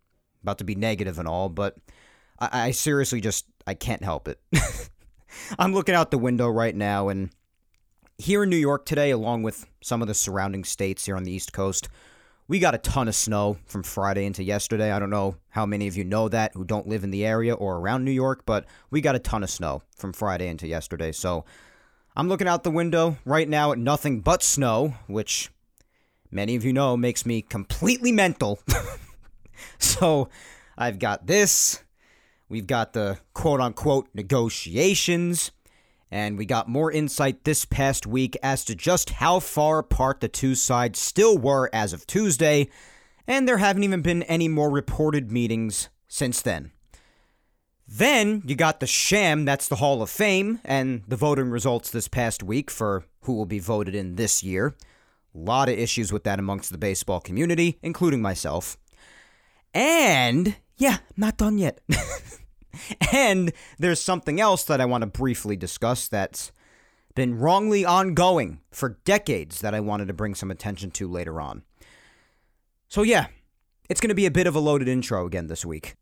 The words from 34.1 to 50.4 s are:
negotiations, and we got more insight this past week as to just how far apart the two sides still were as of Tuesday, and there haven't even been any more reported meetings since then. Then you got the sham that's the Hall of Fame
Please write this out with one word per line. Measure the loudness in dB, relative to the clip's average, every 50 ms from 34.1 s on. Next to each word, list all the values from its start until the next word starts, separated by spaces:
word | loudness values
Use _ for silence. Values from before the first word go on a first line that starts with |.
| -6
negotiations, | -8 -4 0 0 2 2 0 -2 -6 -8 -4 0 2 2 4 4 2 2 2 2 2 0 0 0 -2 -4 -6 -8 _ _ _ _ _ _ _ _ _ _ _
and | -4 -4 -4 -2 -4
we | -4 -2
got | -2 0 -2 0
more | 0 0 0 0 0
insight | 0 0 0 0 0 0 0 0 0 -2 0
this | 0 0 0 0
past | -2 0 0 2 2 0 -2 -2
week | -2 0 0 0 0 -2 -4
as | -2 -2 -2 -2 -4
to | -6 -8
just | -2 0 2 2 2 0 -2
how | -2 0 2 4 4 2
far | 0 0 0 2 2 2 2
apart | 2 0 0 0 2 2 2 0 0
the | -4
two | -6 -2 0 0 0 2
sides | 2 2 2 2 2 0 0 -2
still | -4 -6 0 2 6 6 6 6
were | 6 4 4 4 4 2 2
as | 0 0 -2 -2 -4
of | -6 -6
Tuesday, | -4 0 0 2 2 2 4 4 6 6 4 2 0 -4 -12 -20 -20 -20 -20 _ _ _ _ _
and | -2 0 2 4
there | 4 4 4
haven't | 4 4 4 2 2
even | 0 0 0
been | 2 2 0 0 0
any | 0 0 2 2
more | 2 2 2 2 2
reported | 2 0 -2 -2 0 0 2 2 2 0 -2 -2
meetings | 0 0 0 0 0 -2 -2 -2 -4 -6 -6 -8 _ _ _
since | _ -6 -4 -2 -2 -2 -2
then. | -2 -2 -4 -4 -6 -12 -18 _ _ _ -20 -20 _ _ _ _ _ _ _ _ _ _ _ _ _ _ _ _ _
Then | -8 -2 2 4 4 6 4 4 2 0 -2 -2
you | -2 0
got | 2 2 2 2 0
the | -2
sham | 0 0 0 2 2 4 4 4 4 4 4 2
that's | 2 0 0 0
the | -2 0
Hall | 2 2 2 2 2
of | 0 -2
Fame | -2 0 2 4 4 2